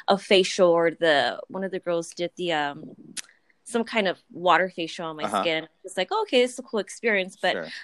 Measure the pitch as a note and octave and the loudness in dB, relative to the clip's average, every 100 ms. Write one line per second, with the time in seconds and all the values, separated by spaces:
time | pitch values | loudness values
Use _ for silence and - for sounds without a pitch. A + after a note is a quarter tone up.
0 | - G3 - G3 F#3+ - F3+ E3+ E3 - | 0 0 4 4 4 4 4 6 2 2
1 | E3 C#3+ A#2+ F#2 - F#3 F#3+ F3+ - E3+ | 4 4 2 -2 -10 -8 -6 -6 -4 -4
2 | E3 - F3 - F3 D#3 C#3+ C#3+ - - | -4 -8 -8 -6 -4 -2 -2 -6 -16 -20
3 | - - - _ _ _ - A#3 A#3 A#3 | -16 -16 -16 _ _ _ -6 -4 -2 0
4 | F#3+ D#3+ _ - F3 E3 F#3 - E3 - | -2 -4 _ -2 4 4 2 -4 -8 -8
5 | E3 D#3 - D3+ E3+ D#3+ D#3+ _ F#3 - | -10 -6 -2 0 0 -2 -6 _ -10 -6
6 | F3+ A4 G#4 B3+ B3 B3+ - G#3+ F#3+ - | -2 -2 2 2 2 -2 -6 -6 -6 -6
7 | A3+ G3+ F#3 - F#3 - D#3+ - | -2 0 -2 -4 -2 -2 -6 -10